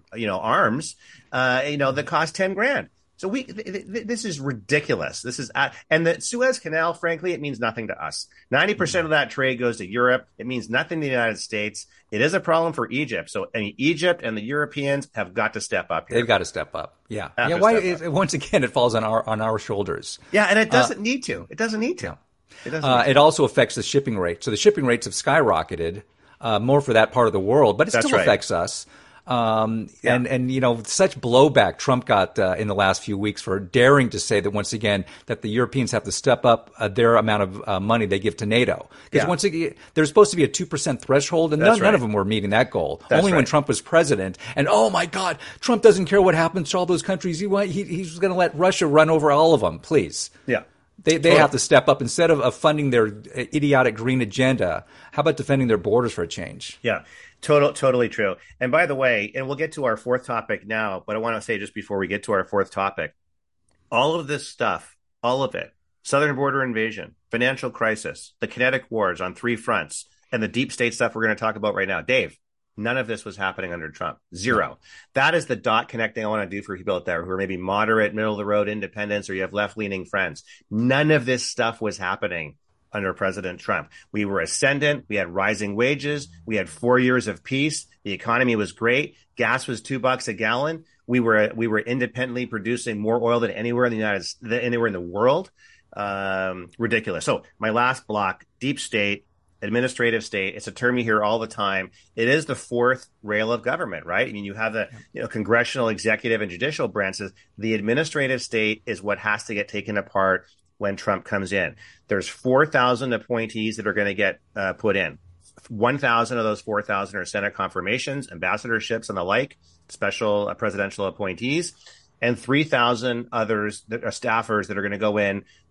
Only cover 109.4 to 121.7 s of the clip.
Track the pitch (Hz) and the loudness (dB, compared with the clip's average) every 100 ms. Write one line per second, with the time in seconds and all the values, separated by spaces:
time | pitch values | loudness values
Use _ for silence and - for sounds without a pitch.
109.4 | - 104 104 104 101 104 95 98 95 92 | -4 -8 -6 -8 -4 -4 -2 0 2 0
110.4 | _ _ _ - 101 98 - 95 - 101 | _ _ _ -8 -6 -4 -4 -4 -2 -6
111.4 | 92 98 85 - - _ - 101 90 - | -2 -2 -2 -6 -20 _ -6 -4 -4 -6
112.4 | 127 131 151 143 123 120 131 113 - 117 | 0 2 2 2 2 0 -2 -4 -4 -6
113.4 | 110 110 110 107 104 101 101 98 98 - | -6 -6 -6 -4 -4 -2 -2 0 -2 -2
114.4 | _ 107 95 90 110 98 82 - _ _ | _ -6 -6 -2 -2 0 -2 -6 _ _
115.4 | _ - - 110 117 139 135 117 117 123 | _ -20 -14 -2 0 0 0 2 0 -2
116.4 | 110 104 - 104 104 101 98 98 90 104 | -2 -4 -4 -4 -2 -4 -4 -8 -6 -4
117.4 | 101 - 95 95 90 123 143 139 120 87 | -4 -4 -6 -4 -4 -4 -4 -8 -10 -6
118.4 | 90 107 120 113 - 113 - 98 87 110 | -4 -4 -2 -4 -2 -6 -4 -6 0 0
119.4 | 143 - _ _ _ - 101 - 110 104 | -2 -10 _ _ _ -6 -4 -2 -2 0
120.4 | 101 90 107 98 98 101 98 - 98 87 | -2 -4 -4 -2 -4 -4 -6 -4 -8 -6
121.4 | 123 156 170 | -4 -4 -4